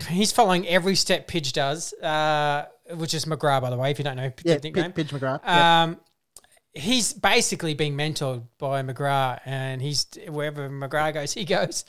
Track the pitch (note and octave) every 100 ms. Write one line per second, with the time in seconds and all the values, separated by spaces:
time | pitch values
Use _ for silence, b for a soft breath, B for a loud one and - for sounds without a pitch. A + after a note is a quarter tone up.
0 | D#3+ F3 G#3 - G#3+ F3 E3 F3+ F3+ F#3
1 | - E3+ - E3+ C3+ D#3 C#3 D#3 - -
2 | E3 D#3 D#3 D3+ D3 D3 D3+ - - E3+
3 | D#3+ D#3+ D3+ D3+ D3+ C3+ B2+ B2 C3+ D3
4 | C#3+ B2+ C3+ - E3+ D3 D#3 D#3 E3+ E3+
5 | D3+ C#3+ C3 C#3 F#3+ F3 E3+ E3 E3 E3+
6 | _ _ _ - - b _ - D#3 B3+
7 | G3+ - C#4+ B3 - E3 E3 D3 D3+ C#3
8 | D3+ D3 C3+ B2 A#2 - C#3 C3+ C3 B2
9 | C#3+ C#3 C3 B2 C3 C3+ C3 C3 C#3 C#3+
10 | - - F3+ D3+ D3+ D3 C#3 C#3 C3+ D3
11 | D#3 D3+ C#3+ A#3 E3 F#3+ F3+ -